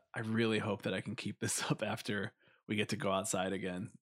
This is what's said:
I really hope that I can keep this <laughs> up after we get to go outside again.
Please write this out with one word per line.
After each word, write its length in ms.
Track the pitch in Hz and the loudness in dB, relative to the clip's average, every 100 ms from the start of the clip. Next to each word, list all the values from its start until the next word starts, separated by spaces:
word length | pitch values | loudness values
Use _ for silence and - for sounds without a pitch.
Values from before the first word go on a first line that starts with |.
| - | -6
I 60 | - | -6
really 380 | 110 110 113 107 | 0 2 4 4
hope 240 | 104 101 | 2 0
that 100 | - | 0
I 80 | 95 | -2
can 140 | 104 104 | -2 -4
keep 240 | 101 - | -6 -4
this 240 | 107 - | -2 0
<laughs> 60 | - | 0
up 120 | - | 0
after 500 | 107 95 - 101 95 - _ _ - | 0 -2 -2 -2 -2 -8 _ _ -2
we 80 | 107 | 0
get 140 | 101 | 0
to 60 | 101 | 0
go 160 | 98 | 2
outside 400 | 95 101 95 92 | 2 2 0 0
again. 400 | 95 92 90 - - | 0 -2 -4 -6 -12